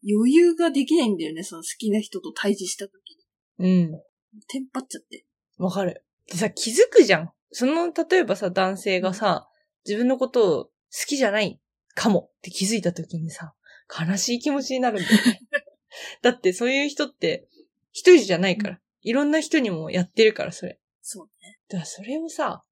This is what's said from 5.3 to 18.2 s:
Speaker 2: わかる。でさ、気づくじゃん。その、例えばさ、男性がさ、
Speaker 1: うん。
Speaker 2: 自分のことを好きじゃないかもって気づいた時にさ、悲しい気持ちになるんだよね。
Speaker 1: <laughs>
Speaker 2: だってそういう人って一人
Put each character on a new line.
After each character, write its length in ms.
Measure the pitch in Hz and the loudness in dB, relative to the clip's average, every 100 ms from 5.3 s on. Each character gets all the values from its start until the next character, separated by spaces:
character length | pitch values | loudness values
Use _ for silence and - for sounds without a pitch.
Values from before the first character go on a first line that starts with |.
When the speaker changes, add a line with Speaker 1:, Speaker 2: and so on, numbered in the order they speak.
| _ _ _ | _ _ _
Speaker 2:
わ 120 | 180 | -6
か 140 | 180 | -2
る。 200 | 185 - _ _ _ | -4 -6 _ _ _
で 100 | 175 | -4
さ、 120 | 208 | -4
気 200 | - - | -4 -6
づ 180 | 247 494 | 2 4
く 140 | 494 | 8
じ 80 | 247 | 6
ゃ 40 | 175 | 6
ん。 140 | 170 _ _ | 0 _ _
そ 140 | - 247 | -4 -2
の、 260 | 320 349 | 0 -2
例 260 | 339 320 370 | -4 0 2
え 60 | |
ば 120 | 339 196 | 2 -2
さ、 140 | 190 | -2
男 280 | 180 190 190 | -2 -2 -2
性 220 | 202 185 | -2 0
が 140 | 180 | -2
さ、 340 | 185 220 160 - | -2 -2 -2 -6
Speaker 1:
う 400 | _ _ _ - | _ _ _ -8
ん。 20 | |
Speaker 2:
自 60 | 208 | 0
分 120 | 247 | 0
の 100 | 254 | 0
こ 100 | 254 | 0
と 320 | 247 208 147 | 2 2 2
を 40 | |
好 60 | - _ _ - - | -4 _ _ -12 -6
き 100 | 277 | 0
じ 80 | |
ゃ 60 | 240 | 0
な 100 | 202 | 0
い 180 | 202 - _ _ _ | -2 -6 _ _ _
か 160 | - - | -4 0
も 200 | 196 - _ | 0 -2 _
っ 20 | |
て 80 | - | -16
気 140 | - | -6
づ 100 | 190 | -4
い 80 | 226 | -2
た 100 | 175 | -4
時 260 | 175 160 165 | -6 -10 -10
に 120 | 160 | -10
さ、 240 | - 165 _ _ - _ - 165 | -12 -18 _ _ -20 _ -8 -4
悲 80 | 196 | -4
し 200 | - 240 | -2 -4
い 40 | |
気 100 | 302 | -2
持 120 | 277 | -4
ち 80 | 262 | -4
に 80 | 262 | -2
な 100 | 254 | -2
る 100 | 208 | -2
ん 40 | |
だ 60 | 170 | 2
よ 60 | 214 | 4
ね。 160 | 247 202 _ 285 - _ | 4 -2 _ -8 -8 _
Speaker 1:
<laughs> 400 | _ - - - | _ -18 -18 -2
Speaker 2:
だ 80 | 240 | 0
っ 100 | 240 | 2
て 120 | 185 | -2
そ 140 | 180 240 | 0 -2
う 40 | |
い 160 | 269 285 | 0 -2
う 20 | |
人 180 | 285 294 | -4 -6
っ 20 | |
て 400 | _ 170 160 _ _ _ _ _ | _ -4 -4 _ _ _ _ _
一 200 | - - | 0 8
人 100 | 349 | 8